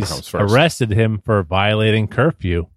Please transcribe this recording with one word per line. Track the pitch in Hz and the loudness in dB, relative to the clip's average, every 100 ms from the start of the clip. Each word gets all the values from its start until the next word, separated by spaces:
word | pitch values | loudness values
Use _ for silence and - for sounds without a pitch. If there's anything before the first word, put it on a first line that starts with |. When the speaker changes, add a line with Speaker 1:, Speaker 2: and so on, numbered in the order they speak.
Speaker 1:
deputies | 101 | -2
Speaker 2:
comes | 71 - | -8 -6
first. | 113 101 | -2 2
Speaker 1:
arrested | 123 165 - 113 | 4 2 0 -2
him | 104 110 107 | 0 0 0
for | - 104 | 0 -2
violating | 82 92 104 107 110 110 107 | 0 0 0 2 2 2 0
curfew. | 113 156 - - 85 85 | 0 0 0 -2 -4 -4